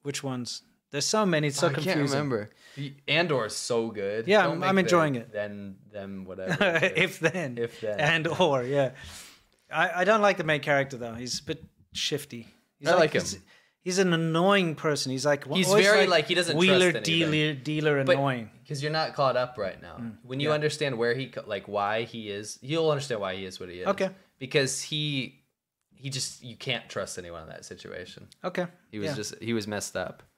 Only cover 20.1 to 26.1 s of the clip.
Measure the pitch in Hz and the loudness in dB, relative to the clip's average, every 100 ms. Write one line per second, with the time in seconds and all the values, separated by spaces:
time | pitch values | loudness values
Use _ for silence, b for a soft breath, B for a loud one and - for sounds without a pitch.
20.1 | 107 123 131 147 151 151 147 147 120 120 | -12 -10 -4 0 2 0 0 -4 0 0
21.1 | 120 131 - - 101 95 101 101 110 117 | 0 -4 -10 -6 -6 -4 -2 0 0 -4
22.1 | 117 107 101 107 - 127 160 160 147 139 | -8 -8 -8 -8 -12 -6 0 2 0 -2
23.1 | 113 95 95 95 95 92 87 90 196 190 | -4 -4 -6 -8 -12 -14 -6 -2 0 -2
24.1 | 190 B B 131 151 135 - - 156 151 | -6 B B -2 0 2 -2 -4 -4 -2
25.1 | 139 120 _ _ _ _ _ _ _ 135 | -4 -6 _ _ _ _ _ _ _ -10